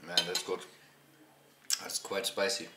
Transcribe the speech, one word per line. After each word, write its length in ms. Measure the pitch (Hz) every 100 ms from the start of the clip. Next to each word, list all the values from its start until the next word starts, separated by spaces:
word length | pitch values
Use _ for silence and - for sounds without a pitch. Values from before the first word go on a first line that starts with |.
| -
man, 120 | 90 95
that's 160 | 92
good. 160 | - - - - - - - - - - - - - -
That's 180 | - -
quite 260 | - 98 95
spicy. 420 | - 98 - 85